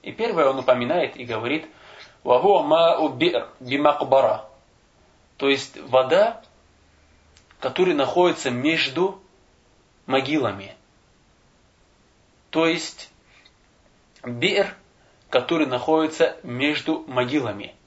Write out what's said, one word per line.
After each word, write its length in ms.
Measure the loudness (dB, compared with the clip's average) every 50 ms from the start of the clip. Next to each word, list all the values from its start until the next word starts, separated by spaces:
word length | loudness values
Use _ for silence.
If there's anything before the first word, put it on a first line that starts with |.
И 80 | -14 -14
первое 380 | -8 -6 -4 -2 2 2 2 2
он 100 | 2 0
упоминает 580 | 2 2 2 2 2 -2 0 -2 -2 -2 -6
и 80 | -12 -10
говорит, 440 | -8 -6 -6 -4 -4 -4 -4 -6 -12 -20 -20 -20 -20 -20 -20 -20 -20 _ _ _
«Ва 160 | 2 4 4
хуа 220 | 6 4 4 4
ма'у 460 | 4 2 4 4 4 4 4 2 0 -2
би'r 380 | -2 0 -2 0 0 -2 -6 -6 -16 _
бимакбара». 840 | -8 -4 -4 2 4 2 2 2 0 2 4 4 4 2 0 -2 -6 -18 -20 _ _ _ _ _ _ _ _ _ _ _ _ _ _ _ _
То 120 | -2 0 0
есть 300 | 0 0 -2 -14 -16 -20
вода, 600 | -6 2 2 2 4 4 4 4 4 2 0 -6 -18 _ _ _ _ _ _ _ _ _ _ _ _ _ _ _ _ _ _ _ _ _ _ _
которая 340 | -8 -6 -2 0 0 2 2
находится 560 | 0 0 0 2 2 2 2 2 -2 -4 -4
между 680 | -4 -2 -2 0 0 0 -2 -4 -2 -2 -2 -2 -2 -10 _ _ _ _ _ _ _ _ _ _ _ _ _ _ _ _ _
могилами. 680 | -2 -2 -2 0 0 -2 -2 -2 -2 -4 -6 -14 -18 -20 _ _ _ _ _ _ _ _ _ _ _ _ _ _ _ _ _ _ _ _ _ _ _ _ _ _ _ _ _ _ _ _ _ _ _
То 160 | -2 0 2
есть 440 | 2 0 -2 -6 -12 -14 -18 -20 -20 _ _ _ _ _ _ _ _ _ _ _ _ _ _ _ _ _ _ _ _ _ _
би'r, 460 | -14 -12 -8 -2 -2 0 2 0 0 -2 -4 -18 _ _ _ _ _ _ _ _ _ _
который 380 | -2 -2 0 0 0 0 0
находится 680 | 0 -2 -4 0 0 2 2 2 -2 0 0 0 0 0 -8
между 600 | -14 -12 -6 -4 -2 -2 -2 -4 -4 -4 -6 -6 -6
могилами. 680 | -6 -4 -4 -2 -2 -2 -4 -4 -4 -8 -10 -14 -16 -18 _ _